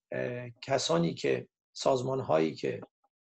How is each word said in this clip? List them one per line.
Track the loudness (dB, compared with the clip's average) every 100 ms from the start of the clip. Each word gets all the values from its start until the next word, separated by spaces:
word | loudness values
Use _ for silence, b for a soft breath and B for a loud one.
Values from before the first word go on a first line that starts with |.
| -10
اه، | -6 -4 -6 -10 -10
کسانی | -2 0 2 2 2
که، | 0 0 0 -2 _ _
سازمان‌هایی | -4 2 2 2 -2 2 2 2 0
که، | -4 -4 -8 _ _ _